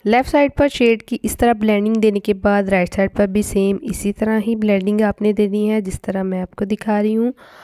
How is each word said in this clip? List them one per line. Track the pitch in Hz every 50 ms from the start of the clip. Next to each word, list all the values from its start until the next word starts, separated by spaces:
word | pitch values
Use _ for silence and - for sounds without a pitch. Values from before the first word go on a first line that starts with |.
| -
लेफ़्ट | 202 214 240 262 -
साइड | - 294 285 277 -
पर | - 285 285
शेड | - - 247 233 226 220 -
की | - 240 214 -
इस | - - -
तरह | 247 240 233
ब्लेंडिंग | 214 214 214 208 202 208 214 226
देने | 220 208 214 202 202
के | 190 - 208
बाद | 190 - 208 202 202 202 190
राइट | 196 185 180 175 -
साइड | - 196 190
पर | - - 208
भी | 190 185 208 208
सेम | - - 202 196 196 202 - -
इसी | 247 185 - - 202 202
तरह | - 220 220 220
ही | 220 208 226 233
ब्लेंडिंग | 220 214 208 202 196 185 202 208 214 220
आपने | 208 196 - 208 214 214
देनी | 196 208 202 196 208 208
है | 214 214 220 196
जिस | 185 - - -
तरह | - 190 190 190
मैं | 190 185 185
आपको | 185 - _ - 220
दिखा | 196 214 - - 220 214 208
रही | 208 214 220
हूँ। | 226 233 247 254 - - - - -